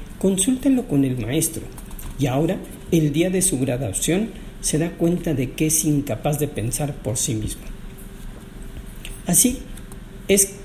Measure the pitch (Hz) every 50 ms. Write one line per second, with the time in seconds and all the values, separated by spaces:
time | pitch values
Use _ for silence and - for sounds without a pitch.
0 | - - - - - 190 196 185 - 269 254 254 - 277 262 247 - - 151 139
1 | 135 131 127 127 107 110 135 160 - - - - - - - - - - - -
2 | - - - - 139 123 127 139 160 170 185 - - - - - - - 175 165
3 | 156 147 135 156 170 185 185 185 147 - 151 123 131 135 123 127 135 101 - -
4 | - - 165 196 226 226 - - - - - - - - - 147 165 175 - -
5 | 165 170 175 175 - 170 151 123 127 131 - - 156 156 - - - 156 147 143
6 | 139 - 110 107 - 147 151 139 147 - - - 107 123 - - 151 143 - -
7 | - 107 107 - - 147 120 107 107 - - - - - - - - - - -
8 | - - - - - - - - - - - - - - - - - - - -
9 | - - - - - - 269 - - 247 254 - - - - - - - - -
10 | - - - - - - 196 196 - - - - -